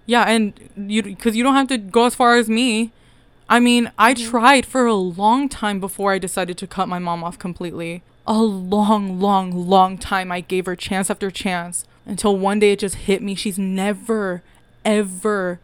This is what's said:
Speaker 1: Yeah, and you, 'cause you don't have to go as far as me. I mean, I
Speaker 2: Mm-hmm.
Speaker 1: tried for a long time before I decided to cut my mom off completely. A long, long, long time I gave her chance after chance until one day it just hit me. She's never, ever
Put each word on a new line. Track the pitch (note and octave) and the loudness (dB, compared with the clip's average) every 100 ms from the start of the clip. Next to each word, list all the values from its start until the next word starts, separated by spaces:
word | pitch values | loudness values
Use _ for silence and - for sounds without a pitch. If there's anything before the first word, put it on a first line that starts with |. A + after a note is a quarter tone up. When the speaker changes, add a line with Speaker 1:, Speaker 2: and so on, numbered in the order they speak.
| - | -2
Speaker 1:
Yeah, | A#3 | 2
and | G3+ A3+ G#3 - - - | 2 2 0 -6 -18 -14
you, | G3+ G#3+ G3+ G3 | -4 -4 -4 -4
'cause | A#3 | -2
you | A3+ | 0
don't | B3+ | 2
have | C4+ C4+ | 2 2
to | C4 | -2
go | F#3+ A3+ | 0 2
as | A#3+ | 2
far | - B3 A#3+ | 2 4 4
as | A3 | 2
me. | A3 B3+ A3 A3+ - _ _ _ _ - | 0 0 0 -2 -8 _ _ _ _ 0
I | A#3 | 4
mean, | A#3+ A#3+ A#3 - | 4 4 0 2
I | A3 | 2
Speaker 2:
Mm-hmm. | C4 A#3 | 2 0
Speaker 1:
tried | A#3 A#3+ C#4 B3 | 2 6 6 4
for | C4 A#3+ | 0 2
a | |
long | G#3 F#3 E3+ G#3 B3+ C#4 | 2 -2 0 2 2 0
time | - G#3+ G3 | -4 -4 -4
before | F#3 - G3+ | -6 -4 0
I | F#3+ | 0
decided | F#3 - F3+ F3+ | -2 -4 -4 -6
to | F#3 | -8
cut | - F3+ | -6 -4
my | F3+ | -4
mom | F3+ E3+ | -4 -4
off | E3+ - | -6 -8
completely. | F3+ E3+ F3 D#3+ E3 F3 - _ - | -10 -8 -10 -8 -8 -10 -14 _ -2
A | G#3+ | 2
long, | A3+ F#3+ F#3 G#3 G#3 G#3+ G3 F3+ | 2 0 -2 2 4 2 0 -2
long, | G3+ G3 F#3 F3+ F3 | 2 2 0 -2 4
long | F#3+ F#3 F#3 | 4 4 0
time | - F#3+ F#3 | -4 -4 -4
I | F3+ | -8
gave | F3 F#3 F#3 | -4 -4 -4
her | F3+ | -6
chance | - F#3+ G3 | -4 -2 -2
after | G3+ G3 | -4 -6
chance | - G3 F3+ F3 - - _ - | -6 -4 -4 -6 -10 -12 _ -12
until | G3 G#3+ G3 | -2 0 0
one | G3 G#3 | 0 4
day | G#3 | 4
it | G3+ | 2
just | G3+ | -2
hit | - - G3 | -6 -2 -2
me. | G3+ | -2
She's | F#3+ G#3+ F#3 | -6 -6 -4
never, | F#3+ F#3+ G3 G3 - A3 G3 F3+ - _ _ _ | -4 -2 -2 -4 -4 -4 -4 -6 -12 _ _ _
ever | A3 G#3 G3 F#3 G#3+ G#3 F3+ F3 | 0 0 0 -4 -4 -2 -2 -6